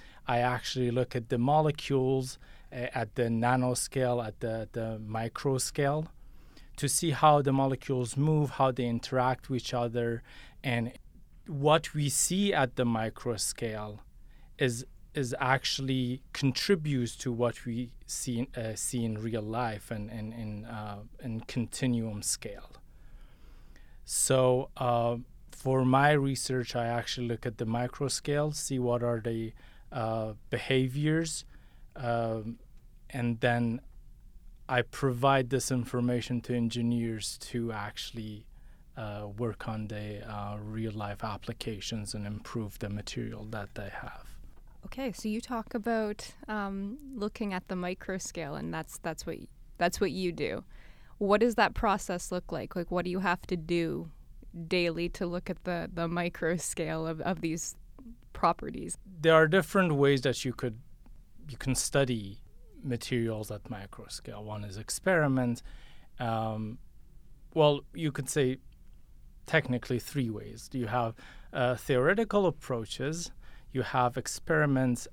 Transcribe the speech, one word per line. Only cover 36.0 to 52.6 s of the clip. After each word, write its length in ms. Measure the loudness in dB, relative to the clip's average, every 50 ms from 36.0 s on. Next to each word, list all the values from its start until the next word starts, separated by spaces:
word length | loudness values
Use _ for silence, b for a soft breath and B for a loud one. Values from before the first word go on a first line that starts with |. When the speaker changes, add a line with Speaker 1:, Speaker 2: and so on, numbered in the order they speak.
| 2 2 2 0 0 -2 -2 -4
Speaker 1:
to 140 | -2 0 0
engineers 800 | 2 0 0 0 0 0 2 2 2 0 -2 -2 -4 -6 -8 -8 -8
to 340 | -10 -6 -4 -2 -2 -2 -4
actually, 720 | -4 -6 -8 -8 -8 -10 -8 -8 -8 -8 -8 -8 -10 -14 -16 b b b b b b b b -12
uh, 320 | -8 -8 -6 -6 -6 -8 -8 -6
work 300 | -4 -4 -4 -4 -4 -6
on 220 | -6 -4 -4 -4 -6
the, 360 | -6 -8 -8 -8 -8 -10 -10
uh, 300 | -8 -8 -6 -6 -6 -6
real 360 | -8 -8 -6 -6 -4 -4 -4 -4
life 280 | -4 -6 -6 -6 -6
applications 920 | -6 -6 -6 -6 -8 -8 -8 -6 -6 -6 -6 -6 -6 -6 -6 -4 -6 -6 -6
and 120 | -6 -6
improve 540 | -6 -6 -8 -8 -6 -6 -4 -4 -6 -6 -6
the 100 | -6 -4
material 540 | -4 -4 -6 -6 -6 -6 -6 -6 -8 -8 -10 -8
that 240 | -8 -8 -8 -8 -8
they 140 | -8 -8 -8
have. 360 | -8 -10 -10 -10 -12 -12 -14 -14 -14 -14 -14 -16 -16 -18 -18 -20 -18 -16 -12
Speaker 2:
Okay, 280 | -12 -8 -6 -6 -6
so 180 | -6 -4 -4 -4
you 120 | -4 -4
talk 340 | -4 -4 -6 -6 -6 -4 -6
about, 580 | -4 0 0 0 2 0 -2 -4 -6 -10 -14 -14 -14 -10
um, 500 | -6 -4 -4 -4 -4 -4 -4 -6 -6 -8 -10 -12 -10 -6
looking 400 | -4 -4 -4 -4 -4 -4 -2 -4
at 140 | -4 -4
the 80 | -4 -4
micro 420 | -4 -2 -4 -4 -6 -6 -6 -6
scale, 380 | -6 -6 -8 -8 -6 -6 -6 -6
and 180 | -6 -6 -4 -6
that's, 240 | -6 -8 -8 -10
that's 300 | -8 -6 -6 -6 -6 -6
what 100 | -8 -8
y-, 100 | -8 -10 -16 -18 -20 -20 -10 -2
that's 240 | 2 2 2 2 2
what 100 | 0 0
you 200 | 0 0 -2 -2
do. 320 | -2 -2 -2 -2 -4 -6 -8 b b b b b b b b b b b
What 220 | 2 4 6 6
does 120 | 6 4 6
that 200 | 6 4 4 4
process 560 | 2 2 2 2 2 0 -4 -4 -4 -4 -4
look 200 | -4 -4 -4 -4
like? 240 | -6 -6